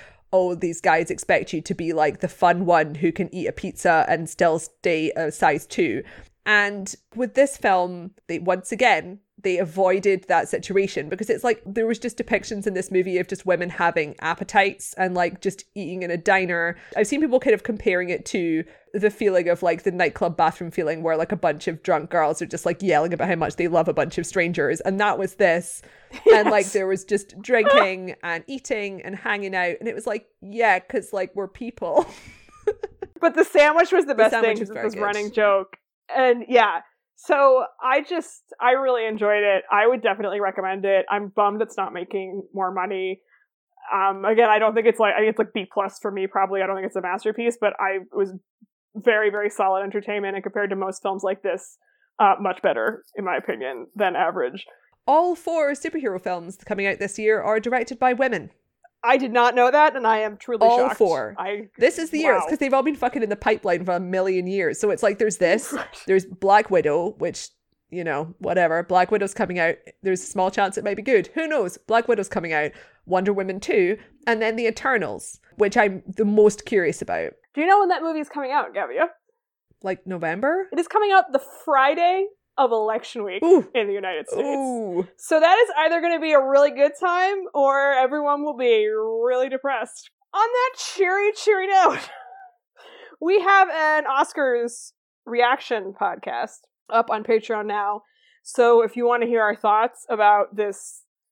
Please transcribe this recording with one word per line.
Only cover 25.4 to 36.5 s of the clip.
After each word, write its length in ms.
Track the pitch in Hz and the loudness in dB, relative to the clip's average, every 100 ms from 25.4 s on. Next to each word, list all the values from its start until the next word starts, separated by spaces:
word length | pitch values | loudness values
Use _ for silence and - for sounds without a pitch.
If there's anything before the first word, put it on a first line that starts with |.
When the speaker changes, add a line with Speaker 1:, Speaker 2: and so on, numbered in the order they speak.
| 190 170 175 - - - _ | 2 2 -2 -14 -18 -20 _
Speaker 2:
<laughs> 140 | - - | 0 6
Yes. 160 | 220 | 6
Speaker 1:
And, 100 | 214 | 6
like, 200 | 208 196 | 2 0
there 140 | 202 190 | -2 -2
was 180 | 190 - | -2 -2
just 360 | 202 - - | -4 -4 -14
drinking 720 | 208 233 220 554 196 190 185 - | 0 2 6 6 4 -2 -10 -10
and 220 | 170 165 - | -6 -8 -8
eating 540 | 269 - 220 202 190 | -12 -6 -6 -6 -10
and 140 | - 196 | -12 -10
hanging 400 | 233 202 196 185 | -4 -4 -2 -2
out. 220 | 175 156 | -2 -2
And 80 | 226 | -8
it 80 | - | -8
was 100 | 226 | -6
like, 200 | 214 - _ | -8 -8 _
yeah, 360 | 185 226 226 185 | -12 0 2 2
'cause, 320 | - 254 - | 0 -6 -4
like, 200 | 196 185 196 | -6 -6 -6
we're 120 | 190 | -8
people. 580 | - 240 - 175 196 330 | -10 -14 -8 0 0 0
<laughs> 40 | - - - _ - - 427 415 - - - | -8 -20 -20 _ -8 -6 -6 -12 -14 -18 -2
Speaker 2:
But 160 | 330 320 | 0 2
the 100 | - | 2
sandwich 460 | 302 294 320 339 | 4 4 4 2
was 100 | 370 277 | 2 0
the 40 | |
Speaker 1:
The 20 | 226 | 2
Speaker 2:
best 160 | 220 | 2
Speaker 1:
sandwich 160 | 226 226 220 | 4 0 0
Speaker 2:
thing, 20 | |
Speaker 1:
was 100 | 202 | -6
Speaker 2:
just 40 | |
Speaker 1:
very 140 | 214 214 | -6 -6
Speaker 2:
this 80 | 202 | -4
Speaker 1:
good. 60 | |
Speaker 2:
running 300 | 208 208 208 | -4 -2 -4
joke. 460 | 220 208 196 190 - _ _ - | 2 4 2 -2 -14 _ _ -6
And 300 | 269 254 240 | 0 2 2
yeah, 320 | 226 | 2